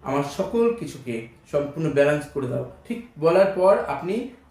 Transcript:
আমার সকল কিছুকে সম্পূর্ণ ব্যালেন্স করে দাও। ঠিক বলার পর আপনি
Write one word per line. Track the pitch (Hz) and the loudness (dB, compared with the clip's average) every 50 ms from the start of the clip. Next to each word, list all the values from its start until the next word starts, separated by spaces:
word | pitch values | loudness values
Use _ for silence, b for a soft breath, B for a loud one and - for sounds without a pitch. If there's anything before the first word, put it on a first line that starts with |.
| - | -6
আমার | - 135 143 143 - - | -2 -2 -2 -2 -4 -4
সকল | - 190 - - 233 233 233 226 | -4 -6 -2 0 2 2 2 2
কিছুকে | - - 143 - - - 127 113 110 113 - - - _ _ - | -2 -6 -10 -12 -12 -10 -8 -6 -6 -8 -10 -18 -20 _ _ -2
সম্পূর্ণ | 147 143 143 - 160 160 151 | -2 -2 -2 -4 -4 -4 0
ব্যালেন্স | 135 139 143 147 151 147 147 - - | 2 4 4 4 4 0 -2 -6 -6
করে | 143 131 120 | -6 -4 -4
দাও। | 120 120 127 - - - - - | -4 -4 -6 -8 -12 -20 -10 -10
ঠিক | 233 226 - - _ 147 | -10 -10 -10 -16 _ 0
বলার | 147 165 175 190 196 190 196 | 2 4 6 6 4 4 2
পর | 185 180 190 202 - - - | 2 4 4 4 4 2 -4
আপনি | 143 143 156 175 196 233 269 269 - - _ _ | -6 -6 -4 -4 -4 -4 -4 -6 -12 -18 _ _